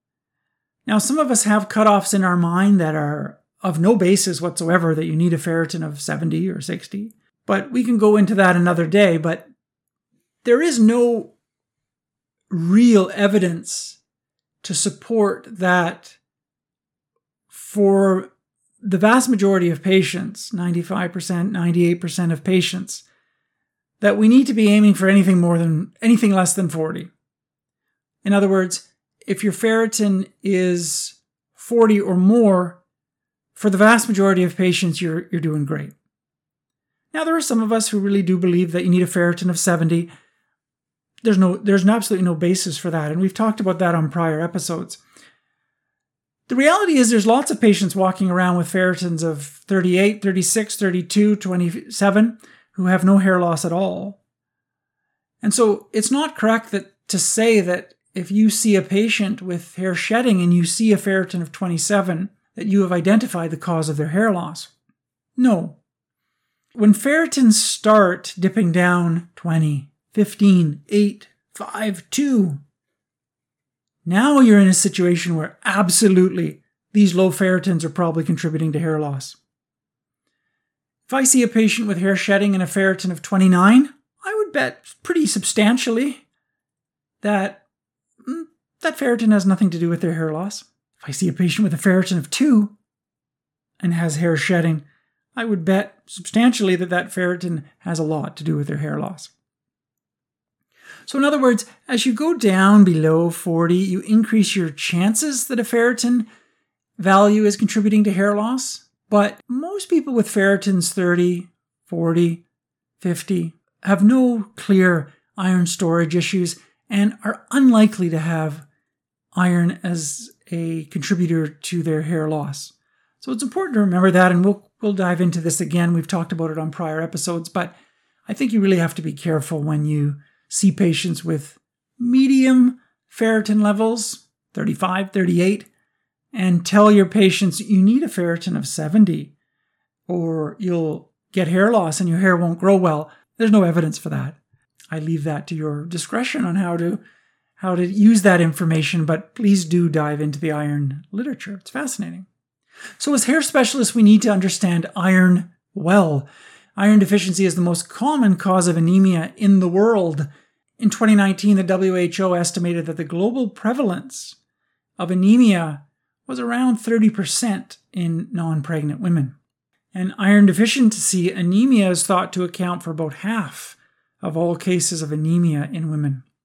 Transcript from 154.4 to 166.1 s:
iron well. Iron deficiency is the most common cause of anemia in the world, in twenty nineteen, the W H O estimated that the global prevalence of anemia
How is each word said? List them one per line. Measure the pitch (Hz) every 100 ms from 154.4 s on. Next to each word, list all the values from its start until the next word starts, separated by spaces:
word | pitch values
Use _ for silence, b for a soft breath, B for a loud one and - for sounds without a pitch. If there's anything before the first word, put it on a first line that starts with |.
| 185 - 185 170 - -
iron | 185 185 185 180 - _ _
well. | - 156 202 165 139 143 b b b b -
Iron | 202 214
deficiency | 190 202 180 185
is | 190
the | 165
most | 175 170 -
common | - 262 294 214 180
cause | 196 185 175
of | 165
anemia | 165 190 190 170 165 -
in | 202 196
the | 180
world, | 185 220 214 170 151 143 b b b _ _
in | 220
twenty | - 220
nineteen, | 208 196 190 208 190
the |
W | 180 185 190
H | 185 175 175
O | 190
estimated | 175 170 185 175 170 160
that | 156
the |
global | 147 170 208 262 220
prevalence | - 214 247 226 180 262 - - - _ _ _ _ _ -
of | 175
anemia | 185 190 240 233 180 160 143 - _ _